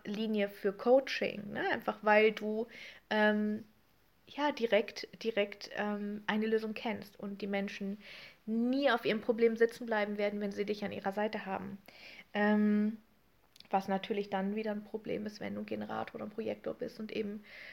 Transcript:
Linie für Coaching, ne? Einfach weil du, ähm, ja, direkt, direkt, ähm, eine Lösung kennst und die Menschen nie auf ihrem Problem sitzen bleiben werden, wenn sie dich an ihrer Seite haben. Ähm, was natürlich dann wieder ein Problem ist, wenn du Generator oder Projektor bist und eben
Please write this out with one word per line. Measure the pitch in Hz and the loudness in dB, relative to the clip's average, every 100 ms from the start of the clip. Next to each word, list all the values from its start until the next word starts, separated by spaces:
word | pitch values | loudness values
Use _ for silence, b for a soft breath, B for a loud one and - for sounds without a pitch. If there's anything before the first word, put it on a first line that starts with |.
| - | -6
Linie | 208 220 214 202 | -4 0 2 0
für | 202 202 | 0 -2
Coaching, | 196 240 262 262 - - - 208 | 0 6 6 6 -2 -2 -4 -8
ne? | 240 381 | -4 -2
Einfach | 262 220 - | -2 -2 0
weil | 214 214 220 | 6 8 8
du, | 214 214 214 240 B B B - | 4 -2 -4 -4 B B B -2
ähm, | 214 214 208 214 214 - _ _ _ _ _ - | 4 4 4 2 -2 -6 _ _ _ _ _ -14
ja, | - 294 | -2 0
direkt, | 277 226 202 226 - - - | 2 4 4 2 -6 -12 -8
direkt, | 226 214 202 - - - | -2 0 0 -2 -10 -4
ähm, | 208 208 208 208 208 | -4 -2 -4 -6 -2
eine | 214 220 | 0 2
Lösung | 220 220 | 2 0
kennst | 214 240 202 - - | -6 -6 -6 -8 -12
und | 202 202 | -10 -8
die | 202 | -4
Menschen | 196 202 - 196 208 B B B B - | -2 -4 -6 -8 -8 B B B B -4
nie | 226 240 269 277 | 0 2 4 4
auf | 233 | 4
ihrem | - 214 | 2 0
Problem | 233 226 233 226 | 0 4 4 6
sitzen | 233 - 233 | 2 2 -2
bleiben | 214 208 208 | 0 0 0
werden, | 208 208 | 0 0
wenn | 202 | -4
sie | 202 202 | -2 -2
dich | 208 196 | -2 -4
an | |
ihrer | 202 196 | -4 -4
Seite | 196 214 214 196 | 0 -2 -2 -4
haben. | 196 190 196 - B B B B | -6 -6 -12 -16 B B B B
Ähm, | 208 208 214 208 208 214 226 - _ _ _ _ - - | 2 4 6 6 4 2 -2 -10 _ _ _ _ -20 -2
was | 190 196 | -2 0
natürlich | 190 - 208 202 | -2 -2 -4 -2
dann | 190 196 214 | -2 -2 -2
wieder | 214 | -4
ein | 208 208 | -6 -6
Problem | 214 - 208 214 | -8 -4 -4 -6
ist, | - | -8
wenn | 202 202 | -8 -6
du | 208 | -6
Generator | - 208 110 - 220 | -6 -6 -6 -6 -8
oder | 214 | -10
Projektor | - 220 208 226 | -6 -6 -4 -6
bist | - 226 - | -6 -8 -8
und | 214 | -8
eben | 214 202 214 B B B | -6 -6 -8 B B B